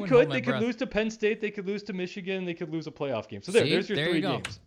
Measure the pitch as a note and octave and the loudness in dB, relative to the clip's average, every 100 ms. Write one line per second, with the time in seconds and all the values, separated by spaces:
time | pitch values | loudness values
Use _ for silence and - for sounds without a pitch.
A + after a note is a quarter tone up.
0 | G3 A#3+ B3 C3+ B2 - A#3 - - G3+ | 6 6 6 2 0 0 0 -2 -4 -2
1 | A3 A3 G#3 G#3+ G#3 G#3 F#3 G#3 G3+ F#3 | -2 0 0 0 -4 -6 -6 -6 -4 -6
2 | F3+ G#3 F#3 F#3+ F3+ E3+ E3 D#3+ D#3 D3+ | -6 -6 -6 -4 -4 -6 -4 -6 -6 -6
3 | C#3+ A2+ G#2 G#2 - F#3+ D3 E3+ G3+ G3 | -2 -2 -4 -10 2 4 6 4 2 0
4 | D#3+ E3 F#3 D3+ - - | 2 2 0 -2 -4 -12